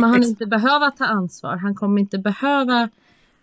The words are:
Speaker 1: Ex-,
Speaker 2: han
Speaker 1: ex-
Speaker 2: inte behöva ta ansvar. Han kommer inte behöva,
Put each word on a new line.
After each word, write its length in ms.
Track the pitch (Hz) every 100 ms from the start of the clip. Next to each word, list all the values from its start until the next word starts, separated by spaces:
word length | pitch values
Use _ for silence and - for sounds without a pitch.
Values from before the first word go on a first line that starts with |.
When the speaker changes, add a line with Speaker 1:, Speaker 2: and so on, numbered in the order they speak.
| 233
Speaker 1:
Ex-, 0 |
Speaker 2:
han 60 | 247
Speaker 1:
ex- 80 | 240
Speaker 2:
inte 180 | 220 214
behöva 440 | 214 240 294 294
ta 140 | 277
ansvar. 520 | 262 214 180 - - 175
Han 180 | 196
kommer 260 | 202 202 202
inte 180 | 202 196
behöva, 680 | 202 196 277 285 254 247 226 - _ _ _ _